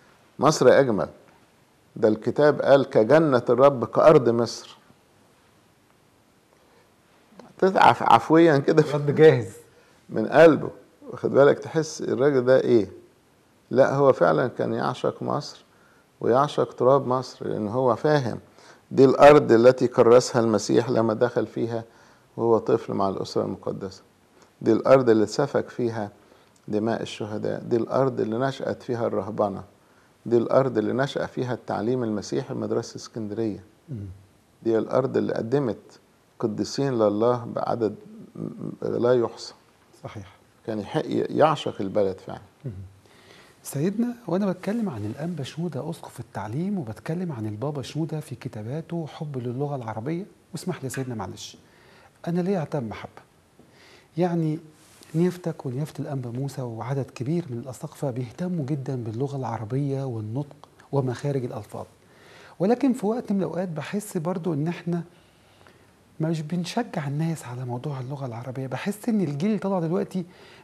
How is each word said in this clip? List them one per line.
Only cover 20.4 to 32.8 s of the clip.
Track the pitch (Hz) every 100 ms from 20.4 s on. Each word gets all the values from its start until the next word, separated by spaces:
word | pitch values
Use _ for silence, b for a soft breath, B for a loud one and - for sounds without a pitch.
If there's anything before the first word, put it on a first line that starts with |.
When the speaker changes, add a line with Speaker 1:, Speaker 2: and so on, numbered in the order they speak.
Speaker 1:
المسيح | 113 104 - 127 120
لما | 117 113
دخل | 107 120 120 110
فيها | 131 117 117 113 b b b b -
وهو | 117 107
طفل | - 120 -
مع | 110 98
الأسرة | 95 - 113
المقدسة. | 104 95 104 101 98 - _ _ b b b b
دي | 120
الأرض | 113 - 135 120
اللي | 110 104
سفك | - 139 107 -
فيها | - 120 113 101 b b b b b -
دماء | 104 113 110
الشهداء، | - - 107 107 107 104
دي | 113 117
الأرض | 117 - 135 117
اللي | 110 113
نشأت | 135 131 - 104
فيها | - 117 110
الرهبنة، | 104 98 113 101 95 95 _ b b b b 110
دي | 117
الأرض | - 131 135 113
اللي | 104
نشأ | 117 143 - -
فيها | - 127
التعليم | 117 - 98 110 127
المسيحي | 113 104 - 139 135
مدرسة | 120 107 117